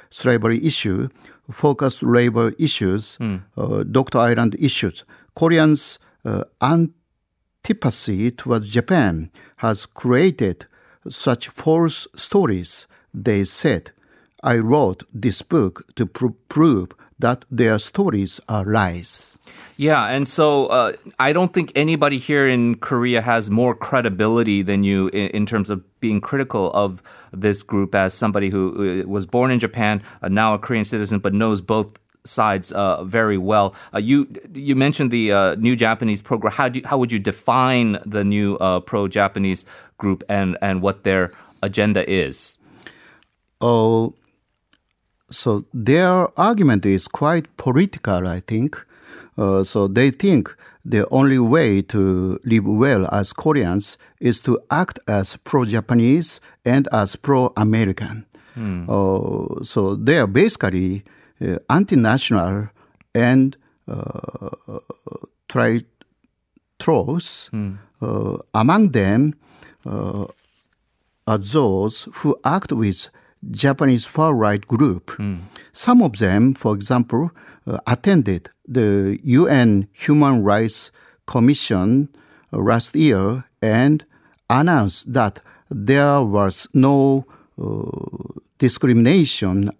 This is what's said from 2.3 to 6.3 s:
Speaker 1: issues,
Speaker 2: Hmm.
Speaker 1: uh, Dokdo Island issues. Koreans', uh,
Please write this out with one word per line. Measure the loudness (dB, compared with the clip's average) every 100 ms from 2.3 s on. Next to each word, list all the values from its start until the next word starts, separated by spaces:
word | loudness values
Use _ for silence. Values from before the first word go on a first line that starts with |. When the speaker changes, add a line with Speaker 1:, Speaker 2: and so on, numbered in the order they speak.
| 2 -2 0
Speaker 1:
issues, | -2 0 0 -2 -6 -10
Speaker 2:
Hmm. | -8 -8 -10 -8
Speaker 1:
uh, | -4 -4
Dokdo | 0 0 0 0
Island | 2 2 0 0
issues. | -2 -2 -6 -8 -20 -20 _
Koreans', | -2 2 4 4 2 -2 -16 _ _
uh, | -8